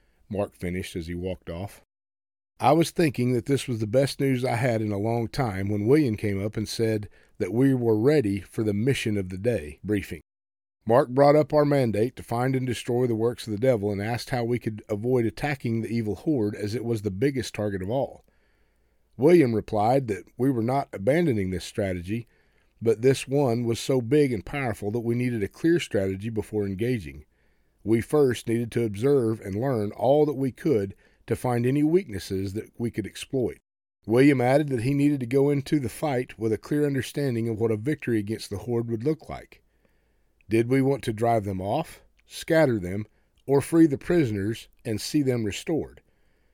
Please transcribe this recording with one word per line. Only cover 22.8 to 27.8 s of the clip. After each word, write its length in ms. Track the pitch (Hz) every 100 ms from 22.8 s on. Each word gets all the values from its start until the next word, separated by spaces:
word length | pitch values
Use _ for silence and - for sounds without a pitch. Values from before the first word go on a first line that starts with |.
but 200 | 113 107
this 260 | 123 135 -
one 380 | 135 139 117 117
was 140 | 113
so 200 | - 135
big 320 | 113 151 143
and 140 | 117 -
powerful 440 | 143 131 101 101
that 100 | 113
we 120 | 117
needed 300 | 120 123 120
a 60 | 98
clear 300 | - 165 170
strategy 500 | - 107 95 95 107
before 360 | 110 - 107 101
engaging. 600 | 95 117 123 78 69 - _ _ _ _ _